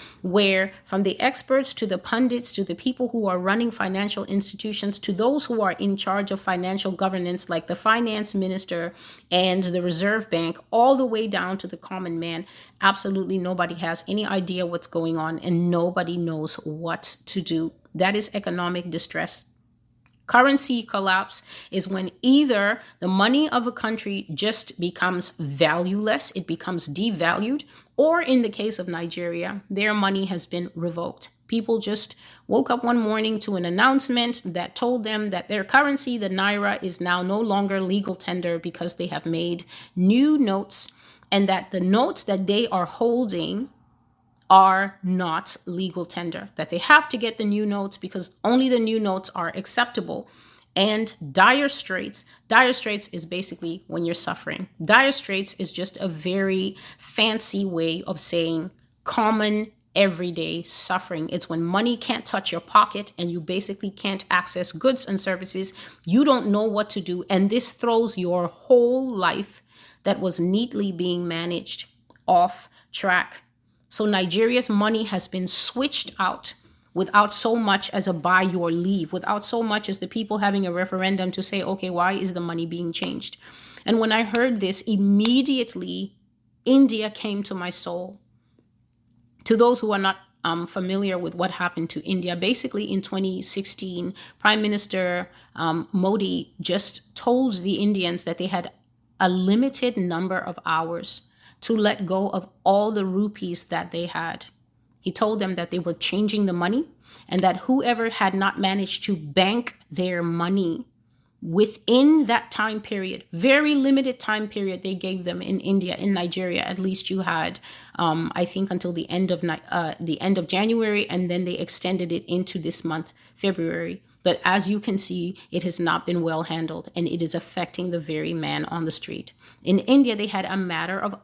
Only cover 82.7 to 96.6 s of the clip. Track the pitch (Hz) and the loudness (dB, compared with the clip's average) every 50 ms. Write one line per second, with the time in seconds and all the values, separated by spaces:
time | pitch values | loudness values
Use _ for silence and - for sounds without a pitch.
82.7 | 170 170 175 170 165 - - 135 - - - - - - - - - - - - | -6 -6 -6 -6 -6 -6 -6 -6 -6 -8 -8 -10 -14 -16 -20 -20 -20 -20 -20 -20
83.7 | - - - - 233 220 220 220 214 226 233 208 240 233 247 262 240 208 196 185 | -20 -8 -2 0 2 2 2 2 2 2 0 0 2 2 2 2 2 0 0 0
84.7 | 196 - - - 208 196 202 196 202 202 214 226 247 269 262 285 269 254 247 240 | 0 -2 0 0 2 2 4 4 4 4 4 4 4 4 4 2 0 0 -2 -4
85.7 | - 185 185 185 180 185 196 196 - _ _ _ _ _ _ _ _ _ _ 233 | -6 -8 -8 -6 -6 -6 -8 -10 -12 _ _ _ _ _ _ _ _ _ _ 6
86.7 | 262 277 277 233 233 214 214 208 214 - - 214 202 202 202 - 196 185 180 180 | 6 8 8 6 4 0 -2 -4 -6 -6 -6 -4 -4 -4 -4 -6 -6 -6 -4 -4
87.7 | 185 - - 175 175 180 180 190 202 - _ _ _ _ _ _ _ _ _ _ | -4 -6 -6 -6 -6 -6 -8 -10 -14 -18 _ _ _ _ _ _ _ _ _ _
88.7 | _ _ _ _ _ _ _ _ _ _ _ _ _ _ - - 226 220 233 240 | _ _ _ _ _ _ _ _ _ _ _ _ _ _ 0 2 4 6 6 6
89.7 | 247 247 - 214 208 196 190 190 190 - - _ _ _ - 170 170 170 175 - | 6 4 0 0 0 0 0 0 -2 -2 -8 _ _ _ -4 -4 -4 -4 -4 -6
90.7 | - 196 185 180 190 196 202 196 185 175 175 165 175 175 175 185 - - 180 175 | -6 -6 -4 -2 -2 0 0 -2 -2 -2 -4 -6 -2 -2 -2 -2 -2 -2 -4 -2
91.7 | - 165 165 160 - 156 - 170 190 185 175 180 175 175 185 202 254 247 - 254 | -2 -4 -4 -4 -6 -6 -4 -2 -2 -2 0 -2 -2 0 0 0 0 0 -2 -2
92.7 | - 202 208 202 196 190 190 - 196 190 196 190 185 185 190 - - 196 196 - | -4 -4 -4 -2 -2 -4 -4 -4 -4 -2 -2 -2 -2 -2 -2 -2 -2 -2 -2 -4
93.7 | - - 196 190 180 175 175 180 196 - - - - _ - 208 214 214 214 214 | -4 -4 -6 -8 -8 -8 -8 -8 -10 -12 -16 -20 -8 _ 2 4 4 4 2 0
94.7 | 208 208 208 - - 190 185 180 180 175 180 - - - - _ - - 165 165 | 0 -2 -2 -4 -2 -2 -2 -2 -2 -4 -6 -8 -14 -20 -20 _ -6 -2 0 2
95.7 | 160 165 160 - - 185 180 190 208 214 196 185 180 - - - _ - | 2 2 0 -2 0 2 2 2 2 2 0 -2 -2 -4 -4 -8 _ -8